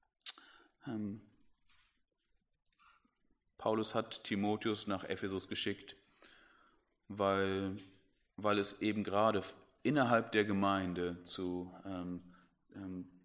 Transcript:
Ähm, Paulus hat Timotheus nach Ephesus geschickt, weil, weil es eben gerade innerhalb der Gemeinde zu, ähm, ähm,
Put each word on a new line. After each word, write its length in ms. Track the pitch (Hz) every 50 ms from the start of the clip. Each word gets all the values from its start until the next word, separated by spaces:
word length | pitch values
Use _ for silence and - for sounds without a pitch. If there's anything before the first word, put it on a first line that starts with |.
| _ _ _ _ - - - - - - - - - _ _ _ -
Ähm, 340 | 139 113 107 104 101 104 110 - - _ _ - _ _ _ _ _ _ - _ _ _ _ _ _ _ _ _ _ _ _ _ _ _ _ _ _ _ _ - - _ _ _ _ _ _ _ _ _ _ _ _ _ -
Paulus 360 | - 113 110 110 107 - -
hat 280 | 113 110 - - - -
Timotheus 600 | - 107 98 104 104 107 104 - 113 107 101 -
nach 180 | 101 98 90 -
Ephesus 440 | - 95 - 101 98 95 92 - -
geschickt, 480 | 101 - - 104 98 - - - - - _ _ _ - - - - - - - _ _ _ _ _ _ _ _ _ _ _ -
weil, 680 | 101 104 98 98 98 98 98 95 95 98 98 95 98 101 - - - - _ _ _ _ _ _ _
weil 220 | - 104 104 104 104
es 220 | 98 - - -
eben 240 | - 107 104 107 98
gerade 380 | 95 98 104 110 110 104 98 92 - - - - _ _ _
innerhalb 500 | - 127 147 143 127 120 120 113 110 -
der 120 | - 107 104
Gemeinde 800 | 107 98 98 98 98 98 95 92 90 87 90 87 87 87 87 -
zu, 500 | - - - 92 90 90 90 90 90 - - -
ähm, 380 | 98 95 90 90 90 90 87 - - - - - _ _ _ _ _ -
ähm, 360 | 98 98 92 92 90 87 - - -